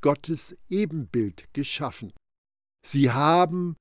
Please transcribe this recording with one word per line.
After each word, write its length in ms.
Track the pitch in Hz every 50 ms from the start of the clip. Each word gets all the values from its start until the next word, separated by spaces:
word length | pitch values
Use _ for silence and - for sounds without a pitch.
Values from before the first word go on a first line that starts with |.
Gottes 540 | - 143 147 - - 156 165 143 - - - - - -
Ebenbild 800 | 185 196 208 165 156 160 127 - - 120 110 101 - - - - -
geschaffen. 600 | 139 143 - - - 151 127 - - 110 98 - - _ _ _ _ _ _ _ _ _ _ _ _ -
Sie 260 | - - 139 139 123
haben 640 | 117 131 147 151 170 175 180 160 170 180 175 175 165 -